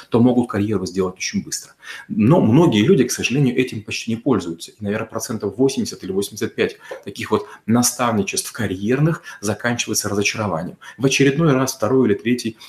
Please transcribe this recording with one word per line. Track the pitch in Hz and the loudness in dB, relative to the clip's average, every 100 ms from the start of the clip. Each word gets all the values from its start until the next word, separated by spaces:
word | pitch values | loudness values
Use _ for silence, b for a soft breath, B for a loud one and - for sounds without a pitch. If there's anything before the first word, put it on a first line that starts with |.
| B | B
то | - | 4
могут | 123 123 120 | 4 4 0
карьеру | 104 104 101 92 | -2 -2 -2 -4
сделать | 92 92 - | -4 -4 -4
очень | - 101 | -6 -6
быстро. | 76 - - _ B B B | -6 -10 -12 _ B B B
Но | 98 110 175 | 0 4 4
многие | 110 131 170 107 | 6 6 6 4
люди, | 107 180 | 4 4
к | 120 | 2
сожалению, | - - 131 131 123 | -2 -2 0 2 0
этим | 131 110 | -2 -4
почти | - - - | -10 -10 -6
не | 113 | -4
пользуются. | 147 110 85 82 - | 0 0 -2 -10 -14
И, | - | -10
наверное, | 104 107 113 | -6 -4 -6
процентов | 110 - 110 101 98 | -8 -8 -6 -4 0
восемьдесят | 135 123 104 - | 0 0 -6 -6
или | 95 | -6
восемьдесят | 95 101 107 110 - | -4 -4 -6 -6 -2
пять | 98 - B B | -4 -4 B B
таких | - - 107 | -14 -12 -2
вот | 104 - B - | -2 -2 B 0
наставничеств | 120 120 - 123 107 98 101 - | 2 2 0 0 0 -2 -4 -8
карьерных | - 101 92 104 131 156 160 B B | -6 -6 -2 0 2 2 0 B B
заканчивается | 104 104 120 120 - 107 104 | -4 -2 -2 -4 -4 -4 -2
разочарованием. | 101 101 110 107 80 87 - B B | -2 -2 -2 -4 -4 -6 -12 B B
В | 131 | 0
очередной | - 139 139 165 | 4 2 4 4
раз | 131 127 - | 4 0 -2
второй | 107 131 113 | 0 4 4
или | |
третий | 98 117 123 113 - | 2 0 -2 -4 -8